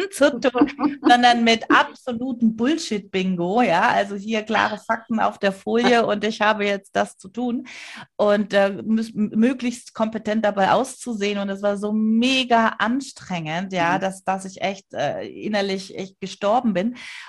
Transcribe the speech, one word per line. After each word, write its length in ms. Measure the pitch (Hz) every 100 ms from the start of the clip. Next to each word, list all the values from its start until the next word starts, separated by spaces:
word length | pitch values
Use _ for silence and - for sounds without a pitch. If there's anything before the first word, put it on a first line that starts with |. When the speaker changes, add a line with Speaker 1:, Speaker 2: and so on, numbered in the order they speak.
Speaker 1:
<laughs> 100 | 392
zu 280 | - 285 254
tun, 600 | 269 247 - - 285 285 262
sondern 360 | 240 247 240
mit 260 | 233 226 -
absolutem 840 | 254 294 - - 226 262 262 226 220
Bullshit-Bingo. 1040 | 247 320 - 208 196 190 185 180 175 220
Ja, 280 | 226 170 233
also 260 | 202 202 202
hier 260 | 208 220
klare 380 | 214 208 208 208
Fakten 400 | - 226 - 220
auf 180 | 202 214
der 140 | 196
Folie 520 | 196 - 226 240 233 202
und 160 | 208
ich 180 | 208 220
habe 240 | 208 208 202
jetzt 300 | 196 - 196
das 220 | 202 -
zu 100 | 190
tun 400 | 233 247 247 254 - - - - -
und, 360 | 208 208 196 196
äh, 160 | 196 190
mü-, 280 | - 220 226
möglichst 800 | - 214 214 233 262 240 247 -
kompetent 500 | - 220 220 214 220
dabei 280 | 214 202 190
auszusehen. 680 | 190 262 - 247 214 202 202
Und 120 | 196
es 120 | 196
war 160 | 202 202
so 140 | 208
mega 760 | 214 220 226 247 262 247 233 226 -
anstrengend, 960 | 214 262 269 - - 180 156 165 190
ja, 240 | 185 170 185
Speaker 2:
Mhm. 40 |
Speaker 1:
dass, 220 | 190 190
dass 220 | - 190 190
ich 160 | 190
echt, 280 | 190 196 - 110
äh, 280 | 139 95 104
innerlich 680 | - 165 208 202 190 190 -
echt 240 | 190 _
gestorben 540 | 190 - 202 233 247
bin. 220 | 180 220 247 - -